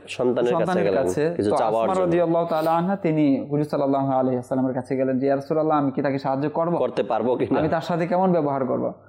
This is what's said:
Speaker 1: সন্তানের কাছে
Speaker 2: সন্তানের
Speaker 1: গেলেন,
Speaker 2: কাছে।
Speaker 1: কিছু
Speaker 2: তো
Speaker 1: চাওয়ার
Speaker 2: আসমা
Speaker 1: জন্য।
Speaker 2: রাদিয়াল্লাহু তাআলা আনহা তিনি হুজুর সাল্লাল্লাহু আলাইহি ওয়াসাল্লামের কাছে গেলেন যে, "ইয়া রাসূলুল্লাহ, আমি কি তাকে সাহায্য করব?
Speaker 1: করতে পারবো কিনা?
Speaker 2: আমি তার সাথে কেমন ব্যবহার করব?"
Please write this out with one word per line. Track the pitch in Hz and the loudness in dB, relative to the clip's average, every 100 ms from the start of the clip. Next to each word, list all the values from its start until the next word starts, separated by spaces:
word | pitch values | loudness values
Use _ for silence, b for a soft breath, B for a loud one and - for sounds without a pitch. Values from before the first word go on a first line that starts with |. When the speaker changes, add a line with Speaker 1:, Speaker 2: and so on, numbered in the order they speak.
| - | -10
Speaker 1:
সন্তানের | - 127 123 120 | -2 0 2 2
কাছে | 117 | 0
Speaker 2:
সন্তানের | 107 - | 0 0
Speaker 1:
গেলেন, | 101 92 | 2 0
Speaker 2:
কাছে। | - - 156 175 | 0 0 0 0
Speaker 1:
কিছু | 107 | 0
Speaker 2:
তো | 143 | 2
Speaker 1:
চাওয়ার | 117 110 | 2 2
Speaker 2:
আসমা | 113 | 2
Speaker 1:
জন্য। | 185 | 2
Speaker 2:
রাদিয়াল্লাহু | 180 170 170 165 170 | 2 2 2 2 0
তাআলা | 160 160 170 | 0 2 2
আনহা | 175 196 | 0 0
তিনি | 175 156 147 135 135 | 0 2 4 2 0
হুজুর | 143 | -2
সাল্লাল্লাহু | 147 147 139 139 135 | 0 0 0 2 2
আলাইহি | 131 127 | 2 2
ওয়াসাল্লামের | 123 120 131 135 | 0 -2 -2 -2
কাছে | 131 127 131 | -2 -4 -2
গেলেন | 131 127 | 0 0
যে, | 135 | 0
"ইয়া | 139 | 0
রাসূলুল্লাহ, | 135 160 156 151 | 0 0 0 0
আমি | 139 | 0
কি | 131 | -2
তাকে | 143 135 | -2 -2
সাহায্য | 139 135 147 | -2 -2 -2
করব? | 156 165 170 | -2 -2 0
Speaker 1:
করতে | 127 - | 0 -2
পারবো | 110 110 113 123 | -2 0 0 0
কিনা? | 117 131 | 0 0
Speaker 2:
আমি | 156 | 0
তার | 170 | -2
সাথে | - 175 165 | -2 -4 -2
কেমন | 180 190 | 0 2
ব্যবহার | 170 143 139 127 | 2 0 -2 -2
করব?" | 123 123 - | -2 -4 -8